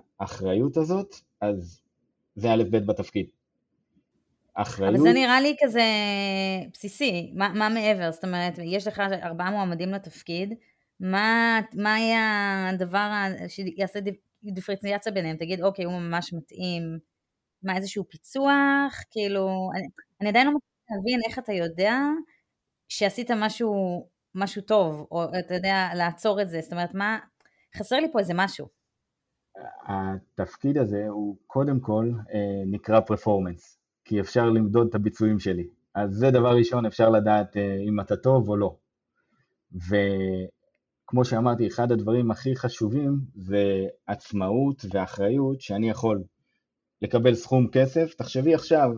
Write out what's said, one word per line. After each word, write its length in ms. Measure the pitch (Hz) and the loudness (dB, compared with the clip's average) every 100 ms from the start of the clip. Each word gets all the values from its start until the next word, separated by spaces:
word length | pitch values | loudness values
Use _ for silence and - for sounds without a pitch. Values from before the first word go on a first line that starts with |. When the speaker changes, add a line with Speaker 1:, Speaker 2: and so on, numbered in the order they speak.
| - - | -10 -12
Speaker 1:
האחריות 560 | 98 - 95 98 139 165 | -10 -6 0 2 2 0
הזאת, 380 | 156 190 196 - _ - | 0 -2 -4 -12 _ -6
אז 400 | 104 101 85 - _ _ _ _ _ | -4 -4 -8 -16 _ _ _ _ _
זה 180 | - 113 | -4 2
א' 100 | 117 101 | 4 4
ב' 60 | 110 | 2
בתפקיד. 500 | 101 104 95 101 87 _ _ _ _ _ _ _ _ _ _ _ _ | 0 -2 -4 -4 -6 _ _ _ _ _ _ _ _ _ _ _ _
אחריות. 400 | - 104 101 98 | -6 -6 -2 2
Speaker 2:
אבל 80 | 117 | 6
זה 100 | - | 6
נראה 280 | - 254 254 | 6 6 4
לי 160 | 277 294 | 4 2
כזה 180 | 277 226 226 214 208 202 196 190 190 190 170 | 2 4 2 2 0 -2 -2 -2 -2 -4 -8
בסיסי, 600 | - 208 - 277 175 170 | -12 -12 -4 -2 -2 -4
מה, 180 | 160 196 | -4 -2
מה 140 | 190 214 | 0 0
מעבר? 440 | 226 214 202 170 | 0 2 2 0
זאת 120 | 160 | -4
אומרת, 340 | 185 180 175 170 | -4 -2 -4 -4
יש 240 | 170 190 202 | -4 -4 -4
לך 140 | 202 | -4
ארבעה 500 | 196 190 175 165 180 | -2 -4 -6 -6 -4
מועמדים 380 | 208 185 170 185 | -2 -2 -4 -4
לתפקיד, 680 | 196 185 - - 170 196 226 _ _ _ - | -6 -10 -16 -8 -6 -6 -10 _ _ _ -8
מה, 600 | 185 190 220 226 233 226 208 | -2 0 2 2 2 0 -2
מה 240 | - 208 214 | -2 0 0
יהיה 720 | 226 226 220 208 202 196 185 | 2 2 2 0 0 -2 -2
הדבר 300 | 190 180 196 | -2 -2 -2
ה-, 500 | 208 208 196 185 175 | -2 -2 -4 -6 -10
שיעשה 520 | - 190 - 190 202 | -10 -8 -4 -4 -4
דיפ-, 520 | 196 196 _ _ 208 | -8 -8 _ _ -12
דיפרנציאציה 580 | 185 185 196 202 202 220 | -10 -8 -6 -4 -4 -4
ביניהם? 240 | 196 160 160 | -4 -4 -4
תגיד, 260 | 165 185 | -6 -2
"אוקיי, 220 | 185 190 | -2 -2
הוא 160 | 175 180 | -4 -4
ממש 320 | 170 170 175 | -4 -4 -4
מתאים", 500 | 170 151 - 180 170 165 165 - _ _ _ _ _ | -10 -12 -8 -6 -4 -6 -10 -14 _ _ _ _ _
מה, 140 | 190 190 | -6 -4
איזשהו 280 | 196 202 190 | -4 -6 -8
פיצוח? 960 | - - 269 277 277 277 277 277 - - | -12 -10 -2 2 4 4 2 0 -4 -10
כאילו, 600 | - 202 196 190 190 185 | -4 -2 0 -2 -2 -4
אני, 120 | 180 254 - - - | -6 -8 -12 -20 -6
אני 80 | 208 | 0
עדיין 180 | 220 269 | 4 4
לא 60 | |
מצליחה 420 | 294 - _ - 202 | 2 -4 _ -10 -6
להבין 240 | 202 247 220 | -2 -2 -2
איך 100 | 254 | -6
אתה 140 | 240 | -6
יודע 460 | 196 170 165 196 247 285 311 311 _ _ _ _ _ - | -2 -2 0 0 2 0 -2 -6 _ _ _ _ _ -12
שעשית 420 | - 202 202 240 | -2 -2 -2 -2
משהו, 760 | 226 214 214 233 202 185 175 - _ _ | 0 -2 -2 -2 0 -2 -4 -10 _ _
משהו 280 | 185 196 - | -6 -6 -4
טוב, 440 | 196 214 170 151 - | 2 4 4 -2 -6
או 140 | 170 165 185 | -6 -4 -4
אתה 160 | 180 | -4
יודע, 340 | 180 190 196 185 | -4 0 0 0
לעצור 480 | 175 170 170 220 196 | 0 -2 0 0 0
את 60 | 196 | -2
זה, 120 | 165 | -4
זאת 120 | 160 | -6
אומרת, 220 | 175 175 | -6 -4
מה, 240 | 190 202 220 - _ _ _ _ - | -4 -4 -4 -8 _ _ _ _ -10
חסר 200 | 202 262 | -2 -2
לי 160 | 320 | 0
פה 60 | 247 | -2
איזה 140 | 185 175 | -2 0
משהו. 320 | 190 - 143 _ _ _ _ _ _ _ _ - - - - | -2 -4 -14 _ _ _ _ _ _ _ _ -20 -18 -14 -6
Speaker 1:
התפקיד 920 | 98 95 95 - - 95 - 135 147 | -4 -4 -6 -8 -6 -6 -2 0 2
הזה 300 | 113 101 107 | 0 -2 -4
הוא 280 | 104 104 98 - | -4 -6 -8 -6
קודם 340 | 135 143 135 | -2 0 0
כל, 300 | 127 107 117 117 107 | 0 0 0 -2 -6
אה, 280 | 104 101 98 95 | -4 -2 -2 -4
נקרא 340 | 101 - 110 | -4 4 4
פרפורמנס, 800 | 107 107 - 101 92 85 - _ _ _ | 4 0 2 0 0 -8 -16 _ _ _
כי 160 | - 104 | -4 -2
אפשר 300 | 98 127 117 | 0 2 4
למדוד 360 | 113 107 113 117 | 4 4 4 2
את 60 | |
הביצועים 440 | 107 104 - 110 104 | 2 -2 0 2 2
שלי, 300 | 98 90 87 - _ | 0 -2 -6 -12 _
אז 180 | 98 104 | -4 -4
זה 180 | 101 131 | 2 4
דבר 260 | 127 123 120 | 6 6 6
ראשון, 300 | 117 123 113 | 4 2 0
אפשר 240 | - 113 | 4 6
לדעת, 460 | 110 104 107 98 104 | 6 6 4 2 -2
אה, 200 | 101 98 104 | -2 -2 -2
אם 120 | 104 | -2
אתה 160 | 98 101 | -2 0
טוב 320 | 131 131 104 | 4 4 4
או 80 | 104 | 0
לא. 200 | 98 - _ _ _ _ _ _ _ _ _ | 0 -4 _ _ _ _ _ _ _ _ _
וכמו 1500 | 90 87 101 101 98 95 92 92 _ _ _ _ _ - 123 | -12 -2 0 2 0 -2 -4 -6 _ _ _ _ _ -2 0
שאמרתי, 420 | 123 113 123 117 113 | 2 2 2 2 0
אחד 260 | - 120 | 0 0
הדברים 380 | 117 101 120 120 | 0 2 0 0
הכי 260 | 107 135 131 | -2 -2 -2
חשובים 640 | 123 - 107 127 143 143 131 | -4 -4 -2 -2 0 -2 -4
זה 520 | 104 92 101 101 98 95 - - | -10 -4 0 2 0 -2 -8 -8
עצמאות 800 | 101 - 101 95 113 135 135 101 | -10 -6 -4 0 0 0 -2 -4
ואחריות, 680 | 98 92 - 101 131 135 135 | -4 -4 -2 0 2 0 -2
שאני 300 | - 101 113 | -4 -2 -2
יכול 320 | 107 113 104 92 _ _ _ _ _ _ - | 0 0 -2 -4 _ _ _ _ _ _ -10
לקבל 320 | - - 123 | -2 2 4
סכום 340 | 117 - 131 120 | 4 2 2 4
כסף. 420 | 131 135 160 160 | 4 2 2 0
תחשבי 400 | - 123 131 143 | -2 -6 0 2
עכשיו 360 | 156 156 160 135 | 2 4 4 4